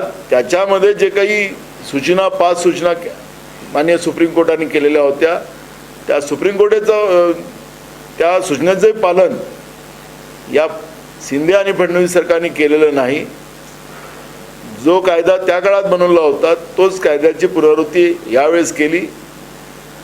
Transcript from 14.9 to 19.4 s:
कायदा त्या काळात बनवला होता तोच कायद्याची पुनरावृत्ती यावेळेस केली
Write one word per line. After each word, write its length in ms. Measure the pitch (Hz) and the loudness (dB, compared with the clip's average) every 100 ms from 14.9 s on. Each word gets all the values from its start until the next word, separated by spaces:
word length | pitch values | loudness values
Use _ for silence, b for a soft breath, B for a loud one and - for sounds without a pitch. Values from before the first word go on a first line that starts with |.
| 185 | 2
कायदा 360 | 180 170 165 185 | 2 0 2 0
त्या 220 | 185 175 | 0 0
काळात 240 | 196 196 | 2 0
बनवला 380 | 196 180 180 175 | 2 2 4 4
होता 320 | 151 135 165 | 4 2 0
तोच 460 | 170 - - 190 185 | 0 -4 0 0 2
कायद्याची 480 | 170 147 160 147 175 | 0 2 0 0 -2
पुनरावृत्ती 720 | 160 156 151 156 175 175 170 110 | 2 2 2 0 2 0 0 -2
यावेळेस 420 | 123 147 170 156 | 0 2 2 0
केली 280 | - 151 170 - - - - | -2 -2 -2 -6 -12 -20 -20